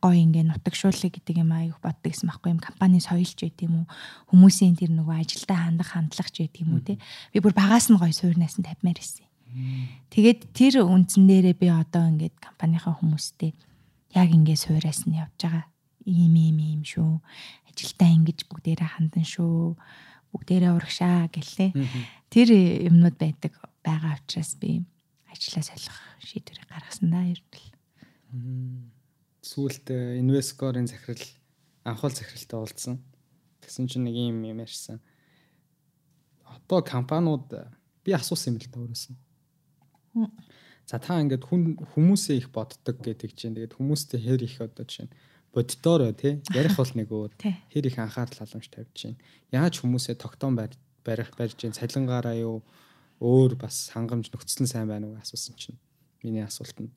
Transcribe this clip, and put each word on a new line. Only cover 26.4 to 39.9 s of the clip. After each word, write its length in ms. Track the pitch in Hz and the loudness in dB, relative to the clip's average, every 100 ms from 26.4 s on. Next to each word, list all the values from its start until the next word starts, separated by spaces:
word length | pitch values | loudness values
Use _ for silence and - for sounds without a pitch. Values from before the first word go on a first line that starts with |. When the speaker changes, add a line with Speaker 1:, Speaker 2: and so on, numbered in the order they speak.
| - - - | -16 -20 -20
Speaker 1:
гаргасан 400 | 160 - - 170 | -20 -16 -4 -2
да, 120 | 175 180 | -2 -2
ер 160 | 175 | -6
нь 120 | _ - | _ -20
л. 80 | - _ _ _ _ _ _ | -20 _ _ _ _ _ _
Speaker 2:
Мм. 600 | 123 123 127 127 123 117 _ _ _ _ _ | -14 -10 -10 -10 -14 -18 _ _ _ _ _
Сүүлд, 480 | - - 139 135 - | -16 -8 -8 -8 -10
э, 320 | 127 123 123 | -8 -6 -2
Invescore-ын 640 | 127 135 135 - 135 123 120 | 0 0 -2 -8 -6 -6 -8
захирал, 400 | - - 117 - _ _ _ _ _ 120 | -10 -16 -16 -16 _ _ _ _ _ -14
анхуул 280 | 110 139 | -8 -8
захиралтай 440 | 127 110 - - 113 | -8 -14 -20 -16 -14
уулзсан. 340 | 110 - 123 127 - _ _ _ _ _ | -12 -14 -12 -14 -16 _ _ _ _ _
Тэгсэн 280 | - - 127 | -18 -10 -8
чинь 160 | 127 120 | -6 -6
нэг 80 | |
юм, 280 | 120 120 113 110 | -6 -6 -6 -10
юм 160 | 110 | -12
ярьсан. 400 | 110 - - 117 _ _ _ _ _ _ _ _ _ _ _ _ _ _ _ | -14 -16 -16 -18 _ _ _ _ _ _ _ _ _ _ _ _ _ _ _
Одоо 360 | - - 180 | -20 -4 -2
компаниуд, 680 | - 127 127 160 165 139 - 110 - - _ _ | -2 -6 -4 -2 -2 -2 -6 -18 -18 -20 _ _
би 80 | 190 | -6
асуусан 420 | 170 - 170 131 113 | -4 -4 -8 -6 -8
юм 40 | |
л 80 | - | -10
та 100 | 120 | -14
өөрөөс 240 | 120 117 - | -14 -14 -16
нь. 40 | 127 _ _ _ _ _ _ _ | -20 _ _ _ _ _ _ _